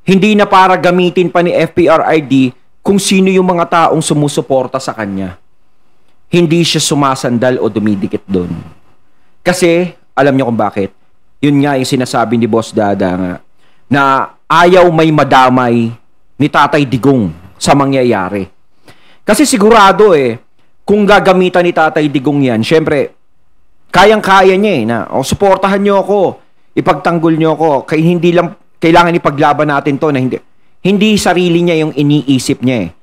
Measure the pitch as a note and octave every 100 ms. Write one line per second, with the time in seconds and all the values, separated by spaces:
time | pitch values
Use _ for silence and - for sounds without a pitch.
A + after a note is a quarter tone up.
0 | - F#3+ G3+ G#3 G3+ G3 F#3+ F#3 E3+ F3+
1 | F3+ F3 F3 F3 F3 - D#3+ - E3+ D#3+
2 | - D#3+ C#3 C3+ C3 - - - - G3
3 | F#3+ F#3+ F#3+ F#3+ F#3 F3 E3+ E3+ D#3+ D3+
4 | D#3+ D3+ D3 D3+ - C3+ B2+ C3 - A2+
5 | G#2 F#2+ F#2+ F2 - - - - - -
6 | - - - F3 E3+ E3+ E3+ D#3+ D3 C#3+
7 | C#3+ C3 C3+ A#2+ B2+ B2+ A2 G#2+ G#2+ G2+
8 | F#2 - - F#2+ F2 E2 - - - -
9 | - - - - - F3+ E3+ E3+ F3 -
10 | _ - C#3 C3+ B2 A2+ G#2 G#2 G2 _
11 | - - - - D3 C#3+ C#3+ C3+ B2+ B2
12 | B2 C3 A2 A#2 A#2 A2+ A2 A2 G#2 G2+
13 | F#2+ F2+ F#2 F2 - - - - - C#3
14 | C#3 C3+ A2 - _ D#3+ F3 F#3 F3+ D#3+
15 | D#3+ D#3 C#3 C3+ B2+ B2+ B2 A#2+ A#2 A#2
16 | - - - - D3 D#3+ C#3+ D#3 C#3 A#2
17 | B2+ C3+ G2 D#2 - - - C#3+ C#3 C3+
18 | B2+ G#2+ F#2 G2+ F#2+ _ - - - -
19 | - - - G#3+ D#4 A#3 G#3 A3+ G3 F#3
20 | G#3+ D#3+ C3 A2+ _ _ - - - G#3
21 | G3 G3+ F#3+ F#3 F#3 F3+ F3 E3+ D#3+ D#3+
22 | D3+ C3+ B2+ C#3+ C3+ A2+ A2 D#3+ D#3+ D3+
23 | B2 - - - - - - - - F3
24 | G3 A3 F#3+ G3 F#3+ F#3+ G#3 E3 A2 A#2
25 | - G#2+ C3 - G3+ F#3+ G3 G3 G3+ G3+
26 | F#3 G3+ E3+ - _ _ _ - D3 D#3+
27 | F#3 E3+ E3 D#3+ D#3+ D3+ D#3+ C3+ - D#3
28 | E3 F3 E3+ E3+ E3+ - _ - D#3+ E3+
29 | E3+ E3+ E3 C#3+ D3+ C#3+ D3+ C#3+ D3 C#3
30 | D#3 C#3 B2+ - - - - - F3+ G3+
31 | G#3+ G3+ G3+ F3+ F3+ E3+ F3 E3 D#3 -
32 | D3 D3 C#3 C3 - C3+ B2 B2+ E2+ -